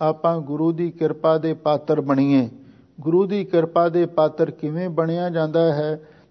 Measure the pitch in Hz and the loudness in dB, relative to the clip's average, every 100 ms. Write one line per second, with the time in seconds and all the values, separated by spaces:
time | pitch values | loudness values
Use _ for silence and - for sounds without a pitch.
0 | 156 160 165 170 139 151 165 170 170 165 | -2 0 0 0 -4 -2 0 0 -4 -2
1 | 156 - 160 160 160 156 147 147 147 151 | -4 0 2 2 0 -2 -2 -2 0 -2
2 | 139 135 139 139 117 - - - _ - | 2 2 4 2 2 -6 -20 -20 _ -8
3 | 151 175 196 208 185 170 160 170 170 175 | 0 2 2 -2 0 0 2 2 2 2
4 | 170 170 151 151 160 - 151 160 185 160 | 0 2 0 0 -4 -4 -8 -6 -6 -2
5 | 165 170 180 165 156 165 165 147 151 151 | -2 -2 -4 -2 0 2 2 0 -4 -6
6 | - - _ | -10 -20 _